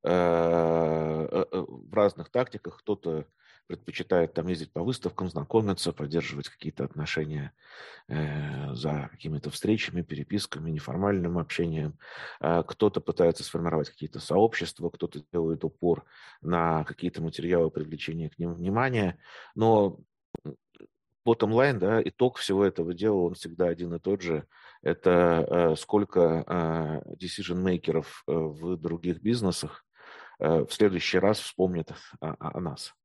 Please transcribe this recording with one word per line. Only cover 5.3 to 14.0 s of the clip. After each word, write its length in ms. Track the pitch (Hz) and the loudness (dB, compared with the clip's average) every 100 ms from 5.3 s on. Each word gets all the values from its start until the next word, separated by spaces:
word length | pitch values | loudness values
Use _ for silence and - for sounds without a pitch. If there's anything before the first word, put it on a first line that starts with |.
| 82 76 90 104 92 85 | -6 0 2 2 0 -2
поддерживать 560 | - 76 82 - 71 - | -4 -2 -2 -2 -8 -10
какие-то 360 | - 78 - | -10 -12 -6
отношения, 680 | 69 76 76 80 76 76 69 _ - - - - - | -8 -6 -4 -4 -4 -6 -8 _ -20 -20 -20 -20 -6
э, 680 | 73 76 73 73 69 71 | -4 -2 -4 -6 -6 -8
за 340 | 60 76 76 69 | -4 -4 -4 -6
какими-то 400 | - 78 76 73 | -10 -8 -6 -6
встречами, 520 | - 101 110 - 87 | -4 0 0 -2 -6
переписками, 680 | 82 73 71 101 - - 80 | -6 -8 -4 -4 -4 -8 -6
неформальным 680 | 78 65 78 101 98 85 87 | -6 -4 -2 0 2 0 -2
общением. 600 | 82 - 85 78 76 - - - - - | -4 -2 -2 -2 -4 -8 -18 -16 -16 -4
А 220 | 76 85 | 0 0
кто-то 380 | - - 104 - | 0 2 2 2
пытается 440 | 85 82 85 - | -4 4 4 4
сформировать 460 | - 85 85 80 73 | -6 -4 -2 -2 -2
какие-то 300 | _ | _